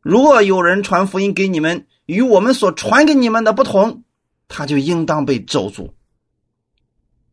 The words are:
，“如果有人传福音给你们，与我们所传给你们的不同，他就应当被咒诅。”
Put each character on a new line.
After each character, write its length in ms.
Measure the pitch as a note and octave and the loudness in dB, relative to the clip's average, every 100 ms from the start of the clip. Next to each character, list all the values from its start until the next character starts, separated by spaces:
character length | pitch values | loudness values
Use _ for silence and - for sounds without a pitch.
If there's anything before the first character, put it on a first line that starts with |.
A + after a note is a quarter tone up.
，“如 200 | D#3 G#3+ | -2 2
果 200 | D4 B3 | 4 4
有 200 | G3 F#3+ | 4 2
人 220 | F3 G3 | 0 0
传 240 | G3 F3+ F#3+ | -2 -2 -2
福 120 | F#3+ | -2
音 140 | G3 | -4
给 140 | F#3 F#3+ | -2 -2
你 120 | E3 | -2
们， 280 | D#3+ F3 - _ - | -2 -4 -10 _ -6
与 140 | F3+ | -2
我 180 | B3+ G3 | 2 4
们 120 | A3+ | 2
所 180 | B3+ G3 | 0 -2
传 320 | D#3 - C4 D#4 | -2 0 2 4
给 100 | C#4 | 2
你 140 | A#3+ | 2
们 140 | A3+ | 0
的 100 | A3 | 0
不 100 | A3 | 0
同， 400 | B3+ G3+ A3 - _ _ _ _ _ | 0 0 0 -2 _ _ _ _ _
他 180 | - D3 | -12 -4
就 120 | C#3+ | -2
应 280 | C#3 E3+ D#3 | -2 -2 -2
当 200 | D#3 C3+ | -2 -2
被 140 | B2 | -4
咒 300 | - C3 G2 | -4 -4 -4
诅。” 220 | - F#2 - _ _ _ _ _ _ _ _ _ _ _ _ _ | -8 -16 -20 _ _ _ _ _ _ _ _ _ _ _ _ _